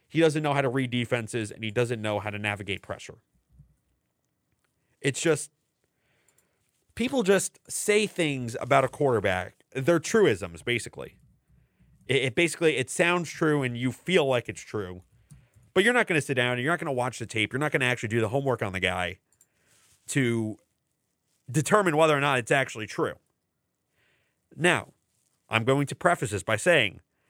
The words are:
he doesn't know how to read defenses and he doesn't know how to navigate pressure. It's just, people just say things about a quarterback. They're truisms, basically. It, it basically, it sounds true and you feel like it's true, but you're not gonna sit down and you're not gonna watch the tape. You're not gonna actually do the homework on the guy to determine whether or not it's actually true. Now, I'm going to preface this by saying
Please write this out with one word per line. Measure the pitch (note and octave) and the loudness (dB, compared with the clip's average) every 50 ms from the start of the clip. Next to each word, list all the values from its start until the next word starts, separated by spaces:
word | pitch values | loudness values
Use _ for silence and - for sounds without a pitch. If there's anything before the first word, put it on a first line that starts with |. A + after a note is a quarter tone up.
| _ | _
he | _ - D#3 | _ 0 4
doesn't | E3 D#3+ D3 D#3 D3+ | 4 4 4 2 0
know | D3 C#3+ | 0 0
how | C#3+ C3+ | 2 0
to | B2+ | 0
read | A#2 C3+ C3 B2 | 0 -2 -2 -2
defenses | A#2 B2 A#2+ - C3 A#2+ A2+ G#2+ - A#2 A2 G2+ | -2 -4 -2 -2 -2 -4 -4 -4 -6 -6 -6 -6
and | - - A2+ | -8 -10 -10
he | A2 | -4
doesn't | G#2 A#2 B2 A2+ B2 A2 | -2 -2 -2 -2 -2 -6
know | G#2+ G#2+ G#2+ G#2 | -4 -4 -4 -2
how | G2 G#2+ | -4 -6
to | G#2 G#2 | -8 -6
navigate | G#2 G#2+ G#2 G2+ G#2 F#2 G2 F2+ | -4 -4 -4 -4 -6 -8 -8 -8
pressure. | - - G#2 - - - - - _ _ _ _ _ _ _ - - _ _ _ _ _ _ _ _ _ _ _ _ _ _ _ _ _ _ _ _ _ _ _ _ _ _ _ - | -8 -12 -12 -12 -12 -18 -18 -20 _ _ _ _ _ _ _ -20 -20 _ _ _ _ _ _ _ _ _ _ _ _ _ _ _ _ _ _ _ _ _ _ _ _ _ _ _ -2
It's | C#3+ C3 - | -2 -2 0
just, | - D#3+ D#3 - - - _ _ _ _ _ _ _ _ _ _ _ _ _ _ _ _ _ _ _ _ _ _ _ _ _ _ _ _ _ | 2 2 2 0 -2 -10 _ _ _ _ _ _ _ _ _ _ _ _ _ _ _ _ _ _ _ _ _ _ _ _ _ _ _ _ _
people | - A3+ B3+ C#4 C4 G#3+ | -4 -4 -2 0 0 2
just | F3+ G3 F#3 - - - - _ - | 4 2 2 2 -2 -8 -14 _ -12
say | - - - - G#3 G#3 G#3+ | -10 -6 0 2 2 2 2
things | G3 - - E3+ D3+ C#3 C3 B2 A#2 A2+ - | 0 0 -2 0 0 0 -2 -6 -6 -6 -8
about | - B2 C#3 C3+ C3+ | 0 4 4 4 4
a | B2+ | 2
quarterback. | - - D3 C#3 B2 G#2+ F#2+ G2+ F#2 F#2 F#2 - - _ _ _ - | 0 0 2 2 2 2 2 2 0 0 -4 -6 -12 _ _ _ -8
They're | C3 C3+ C#3+ E3+ E3 | -2 2 2 2 2
truisms, | - - - A3+ G3+ D#3 A2+ F#2 G2 F2 E2+ D#2+ - | 2 2 4 4 6 6 4 2 -4 -10 -12 -10 -4
basically. | A#2+ A#2+ A#2 - - - - B1+ - - _ _ _ _ _ _ _ _ _ _ _ _ _ _ _ _ _ _ | -4 -4 -2 -4 -8 -12 -14 -14 -14 -14 _ _ _ _ _ _ _ _ _ _ _ _ _ _ _ _ _ _
It, | - B2 C#3 B2 | -2 0 0 0
it | C3 A#2+ | 0 2
basically, | - E3+ D#3+ - - E3+ D#3+ D3 A#2 | 2 0 0 0 2 2 2 2 2
it | C3 - | -2 -4
sounds | - - F3+ E3+ F3 F3+ E3+ D3 | 0 0 2 2 2 0 -2 -6
true | - - E3+ D#3 D3+ D3 C3+ | -4 -2 0 2 2 2 0
and | B2 A#2+ | -2 -2
you | A#2+ B2+ B2+ A2+ | -2 -4 -4 -4
feel | - _ - F3+ F3+ D3 | -4 _ 0 2 2 4
like | C3+ C3 A#2+ - - | 4 2 0 -2 -4
it's | G2+ - - | -12 -12 -14
true, | - - A2 G2 F2+ F#2 F#2 - _ _ _ _ _ - - _ _ _ - _ _ _ | -8 -6 -6 -6 -6 -10 -14 -16 _ _ _ _ _ -20 -20 _ _ _ -20 _ _ _
but | F3+ G3 | 2 2
you're | A3+ A#3+ | 4 4
not | B3 G#3+ | 2 2
gonna | - F#3 D3+ C3+ | 2 0 -2 0
sit | - C#3 | 0 0
down | B2+ B2 B2 B2 | 0 0 0 0
and | B2 B2 | -2 0
you're | D3 F3 | -2 -2
not | F3 | -2
gonna | F3 D#3+ C#3 | -2 -4 -2
watch | B2 B2 B2+ A2+ - | -2 -2 -4 -4 -8
the | A#2+ | -12
tape. | G2+ - A2 G#2+ G#2 - | -6 -2 -2 -2 -2 -2
You're | C3 | -2
not | D3 D3+ | -2 -2
gonna | - D3+ C3 | 0 0 0
actually | B2 B2 - - G#2+ | 0 0 0 -2 -2
do | G#2+ A#2 | 0 0
the | A2 G2+ | 0 0
homework | A2 C#3 C#3 C3+ B2 - A#2+ | 0 -2 0 -2 -2 -2 -4
on | G2+ F#2 | -4 -4
the | F#2+ | -2
guy | F#2+ F2+ F2+ F2+ F2+ F2 E2+ - _ _ _ _ _ _ _ _ _ _ _ _ _ _ _ _ _ - | -2 0 0 0 -4 -4 -6 -10 _ _ _ _ _ _ _ _ _ _ _ _ _ _ _ _ _ -4
to | - C#3+ C3 A#2+ A#2 A#2 A2+ G#2+ G#2 - _ _ _ _ _ _ _ _ _ _ _ _ _ _ _ _ _ - | -2 0 2 2 0 0 -2 -4 -8 -12 _ _ _ _ _ _ _ _ _ _ _ _ _ _ _ _ _ -4
determine | A#2 D#3 D3+ - F#3+ G#3+ G3+ F3+ D3 D3 | -2 -2 0 4 2 4 4 4 4 4
whether | D#3+ D#3 D3+ | 4 4 4
or | C#3 | 2
not | C#3 C#3+ C#3 B2+ | 2 2 0 0
it's | A2+ - | 0 2
actually | D#3 C#3 C3 - - A#2 A2 | 0 0 0 -2 -6 -10 -10
true. | G2+ - - D#3+ G#2+ - - _ _ _ _ _ _ _ _ _ _ _ _ _ _ _ _ _ _ _ _ _ _ _ _ _ _ - | -8 -4 -4 -4 -4 -4 -8 _ _ _ _ _ _ _ _ _ _ _ _ _ _ _ _ _ _ _ _ _ _ _ _ _ _ -10
Now, | - D3+ F3+ E3 A2+ - - _ _ _ _ _ _ _ _ _ _ _ _ | -2 0 2 2 2 -2 -8 _ _ _ _ _ _ _ _ _ _ _ _
I'm | G#2+ A2+ A#2 | -2 0 2
going | A#2 C3+ C#3 C#3+ | 2 2 2 0
to | C3+ C#3 | -2 -6
preface | - - F3 F3 - D3+ G#2+ | 0 2 2 2 2 -2 -6
this | G2+ F#2+ F2 | -6 -6 -2
by | - A2 | -2 -2
saying | G#2 - F3+ F3 D3+ A#2 G2 - - _ _ _ _ _ _ | 0 2 2 4 4 2 0 -4 -10 _ _ _ _ _ _